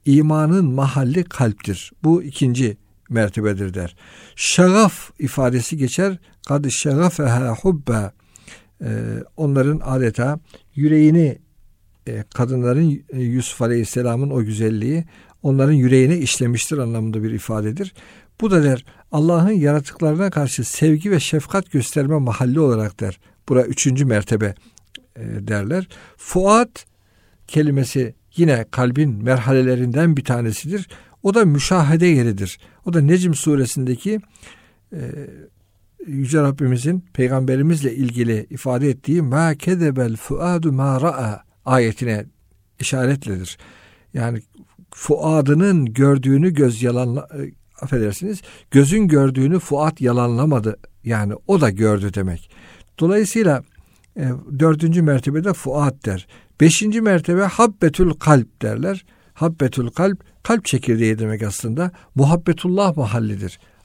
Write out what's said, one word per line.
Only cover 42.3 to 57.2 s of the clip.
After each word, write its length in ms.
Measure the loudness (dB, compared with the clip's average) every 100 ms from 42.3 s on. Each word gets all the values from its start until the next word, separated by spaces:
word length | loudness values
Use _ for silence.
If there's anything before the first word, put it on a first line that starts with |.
| _ _ _ _ -12
işaretledir. 800 | -6 -2 0 -2 -4 -8 -8 -14 -20 -20 _ _ _
Yani 280 | -8 -6 -6 -10 -20 -20 _ _
fuadının 920 | -10 -2 -2 2 2 4 4 4 2
gördüğünü 720 | 2 2 4 4 4 2 2
göz 280 | 2 2 2
yalanla-, 460 | -2 0 -2 -4 -8 -12
e, 100 | -12 -14 _ _
affedersiniz, 640 | -4 -2 -2 -4 -8 -8 -12 -20 _
gözün 380 | 4 4 4 2
gördüğünü 500 | 4 2 2 0 0
fuat 420 | -2 -2 -2 0
yalanlamadı. 760 | 0 0 0 0 0 0 -2 -6 -12 _
Yani 300 | -6 -4 -4 -6 0
o 140 | 2
da 100 | 2
gördü 400 | 2 2 2 -2
demek. 360 | -4 -4 -6 -12 -20 -20 -20 _ -2
Dolayısıyla, 640 | 0 2 0 0 2 0 -4 _ _ _ _ -8
e, 140 | -6 -6 -6 0
dördüncü 440 | 2 2 2 2
mertebede 500 | 2 2 0 -2 -2
fuat 540 | -4 -4 -2 -2 -2 -6
der. 200 | -6 -8 -20 _ 2
Beşinci 400 | 4 4 0 0
mertebe 420 | 2 2